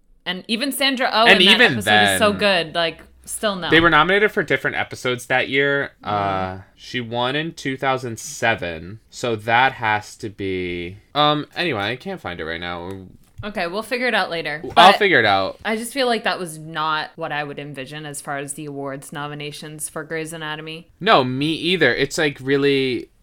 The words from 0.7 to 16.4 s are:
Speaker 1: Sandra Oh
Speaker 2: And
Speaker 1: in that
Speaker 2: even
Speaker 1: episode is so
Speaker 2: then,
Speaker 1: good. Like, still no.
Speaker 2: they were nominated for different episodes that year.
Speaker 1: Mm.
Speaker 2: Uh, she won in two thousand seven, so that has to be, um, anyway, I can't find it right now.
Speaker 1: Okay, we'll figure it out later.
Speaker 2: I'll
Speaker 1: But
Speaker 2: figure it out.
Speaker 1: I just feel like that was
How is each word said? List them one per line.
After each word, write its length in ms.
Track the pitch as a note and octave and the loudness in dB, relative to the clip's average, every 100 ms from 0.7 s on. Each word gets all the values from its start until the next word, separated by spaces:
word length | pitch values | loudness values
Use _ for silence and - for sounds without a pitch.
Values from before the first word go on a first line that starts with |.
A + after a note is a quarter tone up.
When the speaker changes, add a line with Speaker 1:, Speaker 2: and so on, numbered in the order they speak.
Speaker 1:
Sandra 380 | B3+ C4+ B3+ C4 | 0 0 0 0
Oh 120 | A3 A3 | 4 6
Speaker 2:
And 120 | D4+ | 8
Speaker 1:
in 60 | G3 | 8
that 80 | A3+ | 8
Speaker 2:
even 180 | A#3+ | 6
Speaker 1:
episode 400 | A#2+ G2+ G#2+ G#2 | 4 4 6 6
is 60 | F#2+ | 4
so 120 | G#2+ | 2
Speaker 2:
then, 80 | G2 G#3 F#3 D#3+ | 2 2 2 0
Speaker 1:
good. 80 | E3+ | -2
Like, 260 | E3 D#3+ - _ - | -2 -4 -16 _ -16
still 300 | - A3 F#3+ | -4 -4 -2
no. 140 | D#3+ | 4
Speaker 2:
they 100 | D#3+ | 6
were 100 | E3 | 6
nominated 400 | D#3 D#3+ G3 G#3 | 6 6 4 2
for 100 | G#3 | 0
different 360 | D#3 C3+ C#3+ - | 0 0 0 -4
episodes 500 | - - B2+ B2 - | -6 -6 -4 -4 0
that 200 | B2+ - | 0 2
year. 420 | C3+ C#3+ C#3 C3+ - | 0 2 0 -4 -8
Speaker 1:
Mm. 40 | - G#2 G2 F#2+ F#2 F#2+ | -4 -2 0 -2 -4 -8
Speaker 2:
Uh, 20 | F#2+ _ | -16 _
she 240 | - B2 | -10 -8
won 340 | A2+ A#2+ B2 C#3+ | -6 -2 -2 -2
in 180 | D#3+ | -6
two 240 | D#3+ C#3+ C3 | -8 -8 -4
thousand 400 | C3+ C3 B2 A2 | -2 -2 -4 -10
seven, 840 | - - A#2 A2 F2 D#2+ E2+ G#2+ _ | -12 -2 -2 0 -4 -8 -12 -16 _
so 240 | - B2 A2+ | -8 -4 -4
that 380 | G#2+ A#2 C3 | 2 4 4
has 420 | A#2+ A2+ G#2+ - - | 2 0 -2 -4 -12
to 120 | A2+ | -14
be, 680 | - F#2+ F#2 F2+ F2 F2 G2+ _ | -8 -4 -4 -4 -6 -8 -12 _
um, 320 | C#3+ D3 D3 - - | 0 0 0 -4 -6
anyway, 260 | E3+ A#2 G2+ | -4 -2 -4
I 40 | B2+ | -6
can't 240 | F#3+ F#3+ | -8 -10
find 180 | F#2 F2 | -10 -8
it 60 | D#2+ | -8
right 140 | E2 | -6
now. 320 | F2 F2 F2 F#2+ F#2 - _ - | -8 -8 -10 -12 -16 -20 _ -14
Speaker 1:
Okay, 220 | G3+ G#3 F3 | -10 -6 -6
we'll 160 | F#3+ | -6
figure 240 | A3 B3 B3+ | -6 -4 0
it 80 | |
out 160 | A3 F#3 | 0 -2
later. 320 | E3 D3+ D3+ | -4 -6 -8
Speaker 2:
I'll 280 | C#3 A2+ F3+ | 2 8 8
Speaker 1:
But 60 | G3+ | 8
Speaker 2:
figure 180 | G3+ D3 | 6 6
it 80 | A2 | 6
out. 320 | G2 F#2+ - G3+ | 4 2 -4 -4
Speaker 1:
I 100 | A3 | -4
just 160 | A#3 | -4
feel 120 | C#4 B3 | -2 0
like 200 | A3+ G#3 | 0 -2
that 120 | |
was 220 | F3 | -4